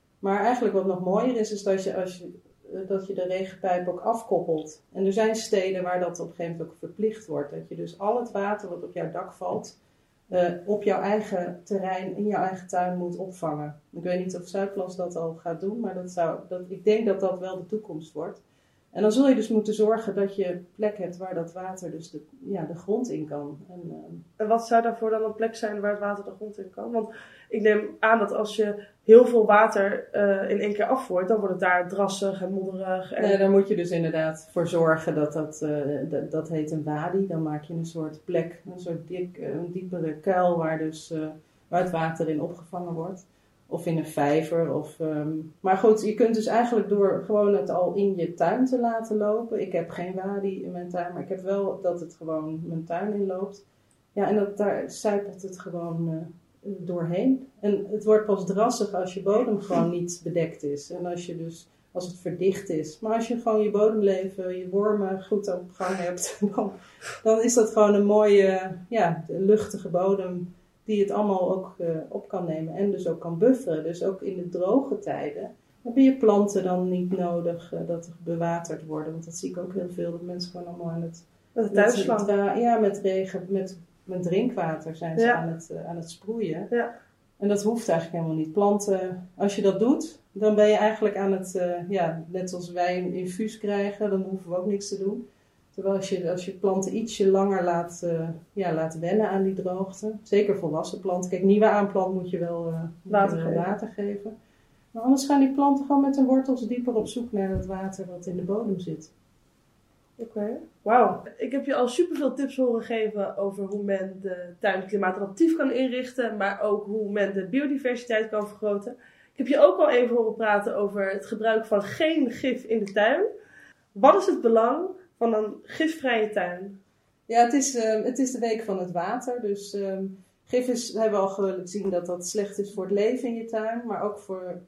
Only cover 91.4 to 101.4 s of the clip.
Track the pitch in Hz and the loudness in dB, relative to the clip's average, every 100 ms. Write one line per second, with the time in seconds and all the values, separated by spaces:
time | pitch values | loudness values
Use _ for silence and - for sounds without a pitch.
91.4 | 185 190 180 175 175 196 170 165 165 185 | -2 -2 -2 -2 -2 0 0 -2 -6 -6
92.4 | 180 180 175 175 180 180 175 180 185 180 | -6 -8 -8 -2 0 0 -2 -4 -6 -4
93.4 | 214 - 202 202 202 202 208 190 190 190 | -6 -4 -2 0 -2 -2 0 0 -2 -6
94.4 | 170 180 214 196 - 196 196 240 - _ | -4 -4 -2 -2 -4 -4 -4 -4 -10 _
95.4 | _ _ _ - 190 196 - 185 165 180 | _ _ _ -6 -2 -2 -2 -4 -2 -4
96.4 | 196 - 196 190 - 208 214 - 190 190 | -6 -2 0 0 0 -4 -4 2 4 6
97.4 | 196 190 175 170 170 - 175 165 165 - | 4 2 2 0 -2 -6 -2 -2 -4 -8
98.4 | - 202 180 160 160 160 170 214 208 190 | -10 -4 -2 0 -2 -2 0 2 2 2
99.4 | 190 185 185 185 190 - 214 214 - 202 | 0 0 -4 -4 -6 -6 -8 -6 2 2
100.4 | 208 180 165 156 175 - 190 180 180 185 | 4 2 0 -2 -4 -6 -2 -2 -2 2